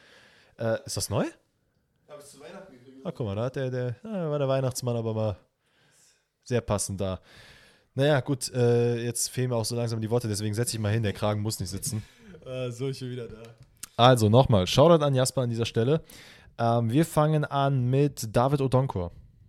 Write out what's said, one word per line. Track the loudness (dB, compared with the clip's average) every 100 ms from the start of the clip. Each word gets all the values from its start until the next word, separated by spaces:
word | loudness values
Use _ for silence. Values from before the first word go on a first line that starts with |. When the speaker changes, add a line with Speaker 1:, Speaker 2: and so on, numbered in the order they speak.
| -20 -20 -20 _ _ -8
Speaker 1:
Äh, | -4 -4
ist | -6 -8
das | -4
neu? | -2 -4 -6 _ _ _ _ _ _ _
Speaker 2:
Hab | -20
ich | -20
zu | -20
Weihnachten | -20 -18 -20
gekriegt. | -20 -20 -14
Speaker 1:
Ah, | -12
guck | -6 -4
mal, | -2
da |
hat | -4 -4
der, | -6
der, | -4 -6 -8
da | -8 -6 -4
war | -2
der | 0
Weihnachtsmann | 0 0 -4 -4 -2
aber | -2
mal | -2 -2 -4 _ _ _ _ _ _ _ _ _ _
sehr | -2 -2
passend | 0 -2 -2 -4
da. | -4 -4 -10 -20 -20 -20 -20 _ _
Naja, | -2 2 2
gut, | 0 -6 -4
äh, | 0 2 2 2 -2
jetzt | -4 -4 -6
fehlen | -4 -2
mir | -2
auch |
so | -2 -4
langsam | -4 -4
die | -2
Worte, | -2 -2
deswegen | -4 -4
setz | -2 -4
dich | -2
mal | -2
hin, | 0
der | -2
Kragen | -2 -2 -2
muss | -4 -4
nicht | -8
sitzen. | -6 -6 -8 -10 _ -20 -20
Speaker 2:
Ah, | -12 -8 -8
so, | -6 -8
ich | -6
bin | -10
wieder | -10 -12
da. | -16 -20 -20 -20 _ -14 4
Speaker 1:
Also, | 6 8 6
nochmal, | 6 6 4 4
Shoutout | 6 8 6
an | 4
Jasper | 2 0 0
an | -4
dieser | -2 -2
Stelle. | 0 0 0 -4 -20 -20 -20 -20 -2
Ähm, | 0 2 2
wir | 2 2
fangen | 2 2 2
an | 0 0 0 0 2
mit | 2 2 0 -4
David | 0 2 2
Odonkor. | 2 2 0 -4 -8 -10 -20 -20